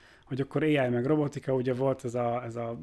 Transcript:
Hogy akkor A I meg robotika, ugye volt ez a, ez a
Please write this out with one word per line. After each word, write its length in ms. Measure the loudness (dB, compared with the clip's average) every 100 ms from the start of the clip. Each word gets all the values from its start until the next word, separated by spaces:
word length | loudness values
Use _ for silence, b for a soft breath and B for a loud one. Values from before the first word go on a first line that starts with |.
| B B
Hogy 160 | -8 -4
akkor 220 | -2 0
A 40 | 2
I 220 | 4 4
meg 180 | 2 2
robotika, 480 | 2 2 -2 -2
ugye 200 | 0 2
volt 300 | 2 2 0
ez 100 | -2
a, 300 | -2 0 -2
ez 120 | -4 -8
a 180 | -6 -8